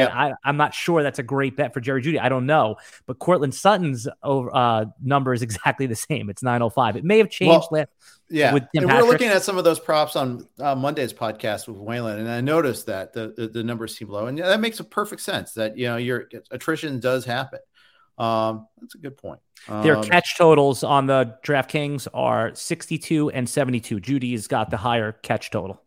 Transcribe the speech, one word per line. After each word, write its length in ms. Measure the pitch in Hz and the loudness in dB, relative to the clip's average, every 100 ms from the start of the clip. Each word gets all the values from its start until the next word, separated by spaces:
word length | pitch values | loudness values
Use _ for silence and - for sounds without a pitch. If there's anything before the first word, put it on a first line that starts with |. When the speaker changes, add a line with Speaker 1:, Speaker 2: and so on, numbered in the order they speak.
| 123 | 2
Speaker 1:
Yep. 20 | |
Speaker 2:
I, 180 | 117 143 127 | 2 -2 0
I'm 140 | 143 147 | -2 2
not 180 | 147 | 0
sure 280 | - - 165 | 0 0 2
that's 160 | 143 - | 2 -4
a 40 | |
great 320 | 117 139 135 | -4 -2 -2
bet 200 | 135 131 | -2 -4
for 60 | 131 | -4
Jerry 220 | 120 135 | -2 -2
Jeudy. 160 | 143 139 | 0 0
I 120 | 123 | 0
don't 160 | 131 127 | 0 2
know. 300 | 156 110 107 - - - | 2 2 -2 -12 -20 -14
But 120 | - | -6
Cortland 360 | - 175 139 | 0 2 0
Sutton's 540 | - 190 208 165 123 127 - | 2 2 4 0 -4 -8 -8
over, 280 | 143 135 123 | -2 0 0
uh, 340 | 127 120 113 110 - | 2 4 2 -2 -6
number 320 | 127 139 131 | 0 2 2
is 80 | 120 | 0
exactly 440 | 120 101 143 - 131 | -2 -2 -2 0 -4
the 80 | |
same. 360 | 110 - 113 101 | -4 -4 -6 -6
It's 120 | 101 | -4
nine 200 | 127 120 | -2 0
oh 80 | 117 | 0
five. 260 | - 113 104 | 2 0 0
It 80 | |
may 140 | 165 220 | 2 4
have 100 | 214 | 4
changed 400 | - 185 165 - | 2 6 6 4
Speaker 1:
Well, 120 | 156 | -4
Speaker 2:
la-, 260 | 139 _ - _ - | -4 _ -20 _ -6
Speaker 1:
yeah. 240 | 156 139 | 2 4
Speaker 2:
with 80 | 143 - | 4 0
Tim 100 | 156 | 0
Speaker 1:
And 40 | 175 | 4
Speaker 2:
Patrick. 140 | 135 | 6
Speaker 1:
we 40 | 233 | 6
were 60 | |
looking 160 | 247 233 | 4 4
at 140 | 190 | 2
some 160 | 196 185 | 2 2
of 60 | |
those 140 | 165 160 | 2 2
props 380 | - 156 147 156 | 0 0 2 0
on, 320 | 131 120 - - | -2 -6 -14 -6
uh, 160 | 143 | -2
Monday's 380 | 131 139 151 113 | 0 -2 -2 -6
podcast 560 | - 113 107 110 98 - | -4 -6 -4 -4 -6 -8
with 80 | 98 | -12
Waylon, 420 | 107 120 113 104 | -8 -6 -6 -6
and 100 | 113 | -6
I 120 | 120 | -4
noticed 460 | 135 160 143 98 - | 0 2 2 -2 -6
that 260 | 95 90 | -8 -8
the, 220 | 117 110 120 | -10 -10 -8
the, 120 | 113 | -8
the 140 | 117 | -6
numbers 320 | 113 110 113 - | -6 -6 -10 -12
seem 120 | 104 | -10
low. 180 | 101 117 | -8 -6
And 120 | 147 | -4
that 220 | 180 214 | 0 0
makes 200 | 226 220 | 0 -6
a 40 | |
perfect 360 | - 208 208 - | -8 -6 -6 -8
sense 320 | - 135 90 | -6 -6 -6
that, 240 | 113 110 120 | -4 -4 -2
you 100 | 120 | -4
know, 120 | 120 | -2
your 280 | 123 120 - 113 - | -4 -4 -8 -18 -14
attrition 480 | 123 - 156 156 127 | -8 -4 -4 -4 -4
does 280 | 127 131 123 | 0 -2 -2
happen. 340 | 123 131 - _ _ _ _ _ - | -6 -6 -12 _ _ _ _ _ -6
Um, 480 | 113 113 110 110 - _ | -2 0 0 -4 -14 _
that's 140 | - | -20
a 40 | - | -18
good 200 | 143 - | -18 -16
point. 220 | 92 69 _ - - | -18 -18 _ -20 -10
Speaker 2:
Their 300 | 107 156 123 | 0 2 2
Speaker 1:
Um, 60 | |
Speaker 2:
catch 340 | 107 175 - - | 4 2 2 4
totals 440 | 165 147 139 123 | 8 8 6 2
on 220 | 117 143 135 | 2 2 4
the 300 | 135 120 - | 2 2 -4
DraftKings 640 | - 143 - 156 143 143 - | -2 -2 0 -4 -4 -6 -6
are 400 | 123 127 113 113 | -2 0 0 -2
sixty-two 760 | - - - - 160 - 160 147 | -6 -8 -8 -6 -8 0 0 0
and 180 | 135 120 | -2 -4
seventy-two. 520 | 147 127 120 - 107 | -2 0 -2 -4 -6
Judy's 480 | 107 139 123 117 - | -2 -2 -2 -6 -4
got 220 | 127 110 | -2 -2
the 80 | 107 | -2
higher 340 | 120 120 107 | 0 0 -2
catch 380 | - - 113 - | -8 -4 -4 -2
total. 320 | 107 95 - | -6 -6 -12